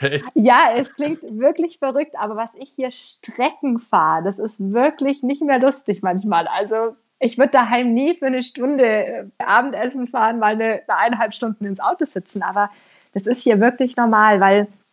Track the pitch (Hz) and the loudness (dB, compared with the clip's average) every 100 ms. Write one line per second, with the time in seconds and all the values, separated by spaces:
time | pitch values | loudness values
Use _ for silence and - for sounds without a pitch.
0 | 139 143 - - 233 247 330 240 269 - | -4 -4 -2 2 6 6 4 2 -4 -6
1 | 294 320 - 214 277 320 330 - 269 262 | -6 -6 -10 0 0 0 -6 -4 -4 -4
2 | 302 - 214 214 233 - 277 - 254 - | -4 -6 -8 -6 -10 -12 -16 -8 -8 -8
3 | - - - - 285 - 277 233 - 180 | -18 -18 -14 -4 -4 -2 -4 -4 0 2
4 | 156 165 185 196 214 - 196 226 294 311 | 2 0 -2 -6 -8 -6 -4 0 0 0
5 | 277 277 247 277 294 254 262 - - 175 | -4 -2 -4 -2 0 2 2 0 -6 -4
6 | 190 185 208 170 - 190 208 220 226 - | -2 -2 0 0 0 -4 -2 -2 -4 -6
7 | _ - 240 247 262 262 226 240 247 233 | _ -4 -2 0 2 2 2 0 0 0
8 | 294 339 269 254 247 285 254 277 233 214 | 0 -2 -2 -4 -6 -6 -2 2 2 2
9 | 208 226 196 - - 220 269 208 247 269 | -2 -8 -12 -8 0 0 0 -4 -6 -6
10 | 240 254 220 233 214 220 226 208 - 175 | -6 -2 0 0 0 0 -2 -4 -4 0
11 | 233 226 220 - 226 208 202 190 143 359 | 0 0 -4 -4 -8 -6 -8 -4 -4 -2
12 | 302 185 - 196 180 196 202 - _ _ | -4 -8 -10 -8 -4 -2 -4 -6 _ _
13 | _ 196 202 247 247 202 240 240 247 247 | _ -6 -4 -2 2 4 4 2 -2 0
14 | 226 220 214 202 196 202 202 _ _ | 2 6 6 6 6 4 2 _ _